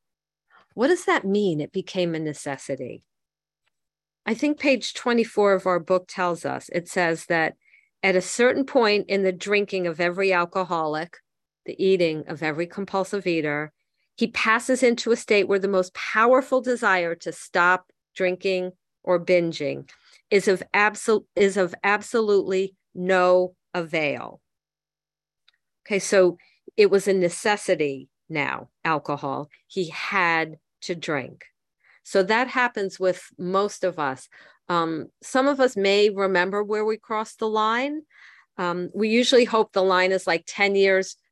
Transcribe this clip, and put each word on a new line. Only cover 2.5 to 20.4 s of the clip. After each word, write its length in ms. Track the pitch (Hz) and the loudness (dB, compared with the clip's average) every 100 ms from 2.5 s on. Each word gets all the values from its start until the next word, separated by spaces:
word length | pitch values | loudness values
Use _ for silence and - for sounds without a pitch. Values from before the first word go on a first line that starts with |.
| 135 - 135 123 113 _ _ _ _ _ _ _ _ _ _ _ _ - | -10 -8 -10 -10 -14 _ _ _ _ _ _ _ _ _ _ _ _ -6
I 80 | |
think 240 | 226 294 294 | -2 -2 0
page 340 | 294 254 - | 0 0 -2
twenty-four 600 | - 247 240 233 - 202 | -6 -2 0 0 2 2
of 140 | 190 185 | 2 2
our 100 | 175 | -2
book 300 | 160 185 185 | 0 -2 -2
tells 360 | - 180 175 | -4 -4 -2
us, 240 | 139 131 - | -6 -8 -6
it 180 | - 170 | -8 -6
says 380 | - 170 165 - | -2 0 -2 -2
that 300 | 170 160 - _ _ _ _ | -2 -2 -4 _ _ _ _
at 140 | 190 185 | 0 0
a 40 | |
certain 440 | 180 - 240 262 | 0 0 2 2
point 440 | 269 277 220 208 - | 0 2 4 2 0
in 140 | 196 | 0
the 100 | 190 | 0
drinking 540 | 185 202 202 202 190 175 | -2 0 0 0 -2 -4
of 140 | 160 | -2
every 320 | 175 175 196 | -2 0 0
alcoholic, 840 | 180 175 190 175 170 156 151 175 - _ _ _ _ | 2 0 -2 -2 -2 -2 -4 -8 -14 _ _ _ _
the 180 | - - | -12 -2
eating 440 | 190 190 170 156 - | 2 2 2 -2 -8
of 160 | 151 | -6
every 240 | 160 151 175 | -4 -4 -6
compulsive 600 | 202 196 196 185 202 180 | -8 -6 -4 -4 -4 -2
eater, 460 | 165 151 147 156 _ _ _ _ - | -2 -2 -4 -6 _ _ _ _ -4
he 100 | 233 | -4
passes 560 | - 220 226 233 262 | 0 2 2 2 2
into 300 | 247 240 - | 2 2 0
a 40 | 233 | 0
state 300 | - 208 190 | 2 2 2
where 140 | 196 | 0
the 80 | 196 | 0
most 260 | 190 185 | 0 -2
powerful 680 | - - 220 233 254 262 262 | -6 -4 2 4 4 4 0
desire 540 | 240 240 226 185 170 | 0 0 0 2 0
to 160 | 165 - | -6 -10
stop 640 | - - 185 175 185 - _ _ - | -12 -4 2 4 4 0 _ _ -4
drinking 560 | 185 180 196 185 185 180 _ _ | -2 -2 -2 -2 -4 -10 _ _
or 200 | - 180 | -2 0
binging 640 | 170 180 170 160 143 139 139 - _ - - | 4 2 2 -2 -6 -6 -12 -20 _ -20 0
is 160 | 202 | 2